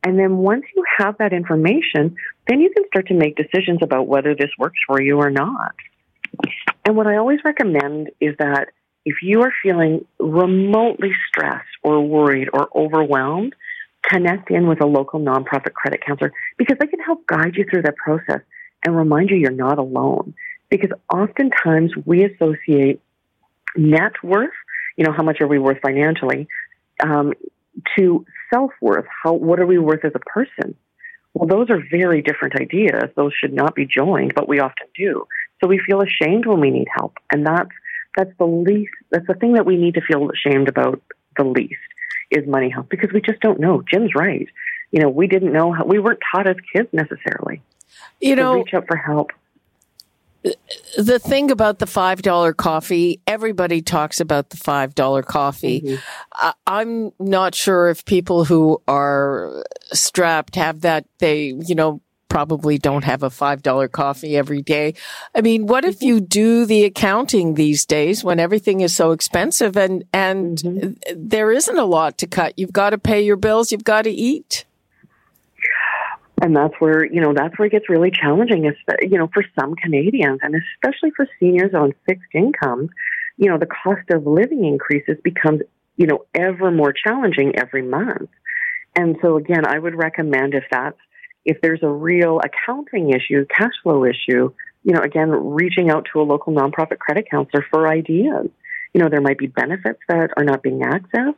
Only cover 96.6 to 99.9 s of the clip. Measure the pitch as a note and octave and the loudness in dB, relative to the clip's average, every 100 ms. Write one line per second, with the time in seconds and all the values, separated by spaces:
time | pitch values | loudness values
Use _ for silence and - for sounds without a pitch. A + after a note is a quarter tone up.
96.6 | C#3 D3+ D#3 - - D#3 A3 D3 C#3 C#3+ | 0 0 -4 -4 -2 -4 -2 -4 0 -2
97.6 | C#3+ D#3 D#3+ D#3+ D#3+ E3 C4 - - _ | 0 2 2 0 0 0 2 0 -4 _
98.6 | - - - F3+ E3 D3 C#3 C#3 C3+ C3 | -14 -12 -2 2 4 4 2 0 -4 -4
99.6 | B2 E3+ F3+ | -4 -4 -6